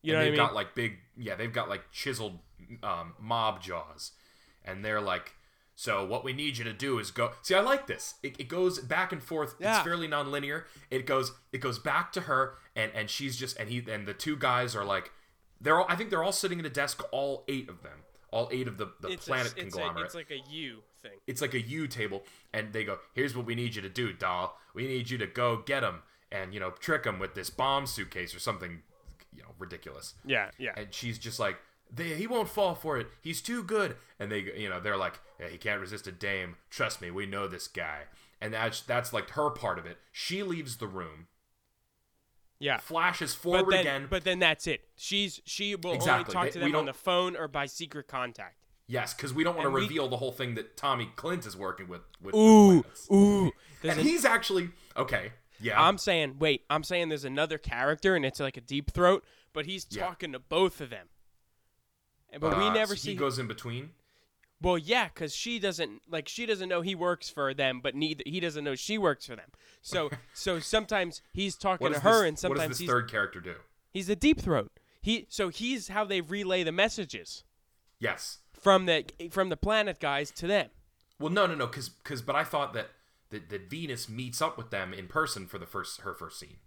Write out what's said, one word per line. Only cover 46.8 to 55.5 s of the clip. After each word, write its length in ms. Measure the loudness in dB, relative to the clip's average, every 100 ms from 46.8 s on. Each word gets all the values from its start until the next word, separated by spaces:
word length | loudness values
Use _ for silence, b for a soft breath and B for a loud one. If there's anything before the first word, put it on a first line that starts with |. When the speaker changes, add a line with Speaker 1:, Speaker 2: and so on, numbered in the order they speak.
| 0
Speaker 1:
the 60 | -2
phone 380 | 0 2 2 -2
or 120 | -4
by 180 | -4 -4
secret 400 | -6 -10 -10 -6
contact. 500 | -4 -4 -6 -16 _ _ _ -6
Speaker 2:
Yes, 280 | -4 -4
'cause 180 | -6 -4
we 100 | 0
don't 140 | 0 2
wanna 120 | 2
Speaker 1:
And 60 |
we 60 | 2
Speaker 2:
reveal 260 | 2 0 0
the 100 | 0
whole 120 | -4
thing 220 | -4 -4 -4
that 200 | -8 -4
Tommy 300 | 0 0 -2 -6
Clint 280 | -4 -4 -6
is 100 | -6
working 320 | -6 -6 -10
with, 140 | -12 -14 -14
with 120 | 2
the 40 | 10
Speaker 1:
Ooh, 420 | 12 12 12 12
Speaker 2:
planets. 260 | 8 -10 6
Speaker 1:
ooh. 400 | 8 10 8 2 0 B B
There's 120 | -2 4
Speaker 2:
And 40 |
Speaker 1:
an 60 | 4
Speaker 2:
he's 180 | 4
actually, 460 | 4 4 2 0 -2 b b -4
okay, 360 | 0 -2 -2 -14 _